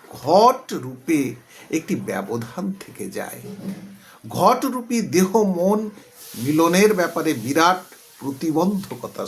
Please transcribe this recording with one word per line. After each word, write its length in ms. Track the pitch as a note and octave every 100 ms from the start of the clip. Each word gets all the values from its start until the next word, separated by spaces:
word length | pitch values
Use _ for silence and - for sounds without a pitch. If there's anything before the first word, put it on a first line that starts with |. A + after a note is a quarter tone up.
| - -
ঘট 440 | B2+ F#3 A#3+ B3+ - E3+
রূপে 360 | B2+ B2 - D#3 B2 - - - - D#3+
একটি 180 | D#3+ D3 G2
ব্যবধান 560 | F#2+ G2 A#2+ A#2 - F#3+ F#3+
থেকে 220 | - - G2 G#2
যায়। 240 | - - - - - - - - - - A2+ A#2+
ঘট 240 | F#3 B3 C4+
রূপী 240 | B3 A#3 A#3 D#3
দেহ 160 | D#3+ F#3 A3 G3+ E3+
মন 240 | F#3 G#3+ G#3+ - - - - G#2+
মিলনের 460 | B2+ D#3 E3+ F3+ G#3+ G3
ব্যাপারে 300 | E3 E3 D#3 D3
বিরাট 360 | A2 D3 E3+ F#3 - - - -
প্রতিবন্ধকতা 1040 | C3 C3+ E3 D3+ F#3 G3 - A#2+ G#2+ G2+